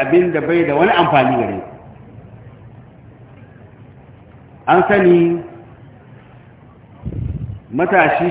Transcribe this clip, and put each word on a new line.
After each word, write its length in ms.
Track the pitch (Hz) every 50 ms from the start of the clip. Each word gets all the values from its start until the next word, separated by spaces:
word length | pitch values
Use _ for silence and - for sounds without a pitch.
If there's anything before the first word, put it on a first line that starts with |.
abin 320 | 165 165 165 180 180 175 156
da 80 | 151
bai 240 | 147 156 170 170 165
da 100 | 147 143
wani 140 | 147 175 214 214
amfani 440 | 175 165 151 151 139 127 127 131
gare 220 | 117 110 101 98 95
ku. 80 | - - - - - - - - - - - - - - - - - - - - - - - - - - - - - - - - - - - - - - - - - - - - - - - - - - - - - - - - - - - - -
An 180 | - 156 185 180 -
sani 540 | 208 202 190 175 175 175 170 170 170 170 - - - - - - - - - - - - - - - - - - - - - - - - - - - - - - - - - - - - - - - - - - - - - - 113
matashi 560 | 135 175 185 208 185 160 147 - - 175 175